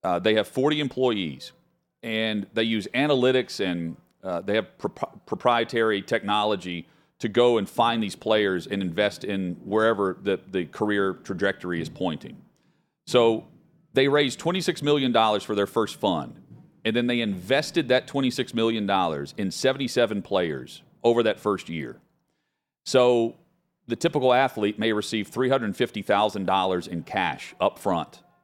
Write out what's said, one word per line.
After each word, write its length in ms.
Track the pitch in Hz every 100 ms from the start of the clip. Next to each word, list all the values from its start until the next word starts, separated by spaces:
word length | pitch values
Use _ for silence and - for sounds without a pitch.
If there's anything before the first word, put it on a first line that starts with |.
Uh, 140 | 95 87
they 160 | 101
have 140 | 110 101
forty 320 | - 139 151
employees, 720 | 143 127 127 110 85 65 - _ _ _ _ _
and 460 | 117 110 110 107 95
they 100 | 110
use 240 | 113 110 98 123
analytics 680 | 147 135 127 131 120 -
and, 320 | 95 87 82 - _ _
uh, 180 | 95 87
they 140 | 98 107
have 220 | 98 _
pro-, 100 | 104 - - - -
proprietary 760 | - 123 117 117 117 113 101
technology 880 | 95 113 101 104 107 104 90 85 - _ _ _
to 100 | 113
go 300 | 104 123 117
and 100 | 98
find 320 | - 117 117
these 140 | 104 -
players 500 | 107 107 101 90 82
and 160 | 101
invest 420 | 92 82 104 -
in 300 | - 98 92 87
wherever 540 | - 107 110 104 98 90
the, 160 | 98 92 -
the 160 | 92 85
career 480 | - 107 104 98 90
trajectory 560 | - 90 98 95 90 85
is 80 | 80
pointing. 540 | - 92 73 - - _ _ _ _ _ _ -
So 400 | 123 117 110 - - _ _ _
they 140 | 135 139
raised 320 | 147 143 -
twenty-six 420 | 165 185 180 156
million 300 | 147 147 131
dollars 320 | 117 110 107
for 100 | -
their 140 | 104 98
first 320 | - 110 -
fund, 420 | 101 82 65 - - - - _
and 120 | 110 113
then 100 | 120
they 160 | 120
invested 680 | 113 95 90 135 151 175 135
that 180 | 127 -
twenty-six 480 | 139 131 123 123 117
million 320 | 113 113 101
dollars 480 | 95 87 73 71 -
in 140 | 98
seventy-seven 720 | - 131 135 127 - 113 104
players 580 | - 98 87 69 64 - _ _
over 180 | 117 117
that 180 | 113 101
first 300 | 104 95 -
year. 300 | 82 64 - _ _ _ _ _ _ _ _ -
So 500 | 131 123 120 117 - _ _ _ _ -
the 80 | 117
typical 380 | 165 151 127
athlete 460 | 123 135 - 104 104
may 120 | 113
receive 360 | 107 104 113 98
three 220 | - 127
hundred 260 | 131 110 95
fifty 260 | 120 107
thousand 440 | - 101 107 101 92
dollars 420 | 95 92 90 85
in 160 | 85
cash 500 | - 101 87 69 - -
up 180 | 98 -
front. 460 | 101 87 73 - _ _